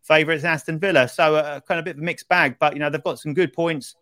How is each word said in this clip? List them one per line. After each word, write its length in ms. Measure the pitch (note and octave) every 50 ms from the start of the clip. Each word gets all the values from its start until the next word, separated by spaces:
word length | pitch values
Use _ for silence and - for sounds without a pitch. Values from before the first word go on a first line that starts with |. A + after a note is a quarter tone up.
favourites, 420 | _ - D#3 D#3 D#3 D#3 E3 D3 D#3
Aston 360 | E3+ D#3+ D#3 - E3+ D#3+ D#3
Villa. 280 | G3 G3 E3+ C3+ B2+
So, 280 | A#2+ - - E3 D#3 D#3
uh, 240 | D3+ D3 D3 C#3+ C3+
kind 200 | - - F3+ E3
of 40 | D#3+
a 20 |
bit 100 | F3+ C#3+
of 60 | C#3+
a 40 | D#3+
mixed 220 | E3+ D3 - - -
bag, 280 | F3+ F3+ D#3 C3+ B2+ -
but, 140 | - - -
you 60 | D3
know, 100 | D3+ D3
they've 140 | D3+ D3 -
got 160 | F3+ C#3+ -
some 140 | - D3+ C#3+
good 200 | F#3 F3 - -
points 420 | E3+ E3 E3+ D#3+ C3+ - - - _